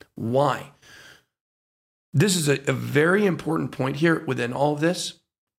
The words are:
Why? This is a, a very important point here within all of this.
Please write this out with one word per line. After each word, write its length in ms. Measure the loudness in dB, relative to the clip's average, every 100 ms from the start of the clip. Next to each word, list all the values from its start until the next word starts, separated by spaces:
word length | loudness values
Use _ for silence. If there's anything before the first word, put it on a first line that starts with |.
| -18
Why? 560 | -8 0 2 2 0 -8 _ -20 -20 -20 -20 _ _ _ _ _ _ _ _ _
This 220 | 0 2 2
is 120 | 0
a, 120 | 0 0
a 40 |
very 520 | -4 0 2 4 4 2
important 460 | -2 -2 -4 -4
point 260 | -4 -4 2
here 260 | 2 2 0
within 280 | -2 -2
all 200 | 0 0
of 60 | 2
this. 360 | 0 -2 -6 -12 _ _ _